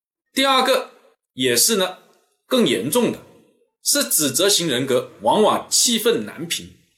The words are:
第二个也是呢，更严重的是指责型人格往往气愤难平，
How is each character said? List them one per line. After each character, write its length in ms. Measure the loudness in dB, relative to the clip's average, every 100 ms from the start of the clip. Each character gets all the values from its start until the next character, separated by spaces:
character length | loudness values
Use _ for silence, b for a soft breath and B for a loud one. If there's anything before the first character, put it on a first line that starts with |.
| _ _ _
第 140 | -2 0
二 160 | 2
个 280 | 2 0 -2 -16 _ _ _
也 240 | -4 0 2
是 180 | 2
呢， 240 | 0 -2 -6 _ _ _ _ -2
更 180 | 0
严 240 | 2 0 -2
重 220 | 0 0
的 80 | -2 -12 -20 _ _ _ _
是 220 | -2 -2
指 260 | 0 -2 -2
责 180 | 0 0
型 200 | 0 0
人 180 | -2 0
格 240 | -2 -2 -4
往 200 | 0 2
往 240 | 4 2 -2
气 300 | 0 0 0
愤 260 | 0 -2
难 220 | -4 -10 -8
平， 260 | -8 -10 -20 _